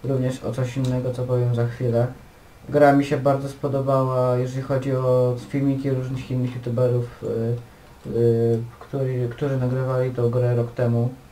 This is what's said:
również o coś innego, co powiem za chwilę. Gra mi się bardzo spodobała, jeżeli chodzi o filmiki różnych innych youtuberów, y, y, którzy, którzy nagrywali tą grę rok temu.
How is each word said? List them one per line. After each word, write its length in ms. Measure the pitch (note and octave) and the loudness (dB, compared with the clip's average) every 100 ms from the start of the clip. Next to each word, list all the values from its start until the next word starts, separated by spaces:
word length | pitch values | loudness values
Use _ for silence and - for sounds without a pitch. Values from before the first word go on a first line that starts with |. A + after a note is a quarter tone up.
również 400 | B2+ C3+ B2+ B2 | 0 0 0 -2
o 80 | A#2 | -6
coś 240 | A#2+ B2+ C3+ | -4 -4 -2
innego, 360 | B2+ B2+ B2+ | 0 0 -2
co 100 | B2 | -4
powiem 320 | B2+ B2 A#2+ | 0 0 2
za 120 | A#2 A#2 | 2 0
chwilę. 400 | - B2+ A#2 B2 - - - - - - | -2 0 2 0 -4 -20 -20 -20 -20 -2
Gra 240 | C#3+ C#3+ | 4 6
mi 120 | C#3+ | 6
się 120 | C#3 C#3+ | 2 0
bardzo 320 | C3+ C3+ C#3 | 2 0 -2
spodobała, 880 | - C#3+ C#3 C3+ C3+ C3 B2+ B2+ B2 | -6 -4 -2 0 2 2 2 2 2
jeżeli 260 | B2+ C3 | -2 -4
chodzi 300 | C3 C3+ C#3 | -2 -2 0
o 440 | B2+ B2+ B2+ B2 B2 - | 0 2 2 2 0 -4
filmiki 420 | C#3+ C#3 C3+ C#3 | -2 0 0 -2
różnych 400 | C3 B2+ C3 - | -2 -2 -6 -4
innych 240 | B2+ B2 | -2 -2
youtuberów, 680 | A#2+ B2 A#2+ B2+ A#2+ A#2+ - | -4 -4 0 2 2 -2 -8
y, 340 | A2 A2 A#2 A#2+ - - - - - | -4 -2 -2 -4 -8 -20 -20 -16 -6
y, 560 | A#2 A#2 A#2 A#2 A2+ A#2 - | 2 4 4 2 0 -2 -12
którzy, 480 | - C#3 C3 B2+ B2 | -10 -4 -2 -2 -4
którzy 260 | A#2+ C#3+ C3 | -4 -2 0
nagrywali 540 | B2 B2+ C3 C3 B2+ | 0 0 -2 0 -2
tą 200 | B2 A#2+ | 0 0
grę 260 | B2 B2 A#2+ | 2 2 2
rok 160 | A#2 | 0
temu. 420 | - A#2+ A#2 A#2+ - - | 0 0 2 0 -4 -18